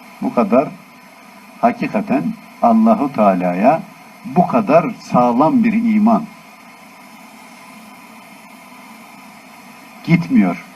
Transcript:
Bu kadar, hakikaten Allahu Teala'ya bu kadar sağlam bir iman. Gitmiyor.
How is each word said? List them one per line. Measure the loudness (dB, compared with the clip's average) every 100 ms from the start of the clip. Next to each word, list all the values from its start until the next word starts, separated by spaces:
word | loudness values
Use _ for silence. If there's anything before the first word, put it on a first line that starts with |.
| -20 -10
Bu | -4
kadar, | -2 2 0 0 -10 -20 -20 -20 -20 -20 -20 -20 -4
hakikaten | -2 -2 -6 -6 -4 -4 -4 -10 -16 -2
Allahu | 2 4 2 2 -2
Teala'ya | 0 0 0 -2 0 0 0 -6 -20 -20 -20
bu | -4 -2 0
kadar | 0 2 0 0 -10
sağlam | -4 0 0 2 2 2
bir | 0 0 0
iman. | 2 2 0 -4 -18 -20 -20 -20 -20 -20 -20 -20 -20 -20 -20 -20 -20 -20 -20 -20 -20 -20 -20 -20 -20 -20 -20 -20 -20 -20 -20 -20 -20 -20 -20 -20 -20 -20 -20 -20 -14
Gitmiyor. | 0 0 2 0 0 -4 -14